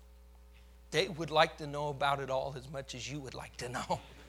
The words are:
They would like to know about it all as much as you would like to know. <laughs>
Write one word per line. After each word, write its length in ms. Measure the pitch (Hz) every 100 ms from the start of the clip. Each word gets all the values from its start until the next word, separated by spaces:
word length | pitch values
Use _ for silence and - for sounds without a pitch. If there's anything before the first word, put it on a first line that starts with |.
| - - - - - - - - -
They 160 | 156 202
would 240 | 151 156
like 260 | 156 165 -
to 80 | 147
know 220 | 143 147
about 320 | 135 139 139
it 100 | 131
all 240 | 135 139 135
as 120 | 131
much 240 | 135 135
as 160 | 127 113
you 80 | 143
would 160 | 127
like 220 | - - -
to 120 | 123
know. 320 | 123 - 175
<laughs> 60 | - -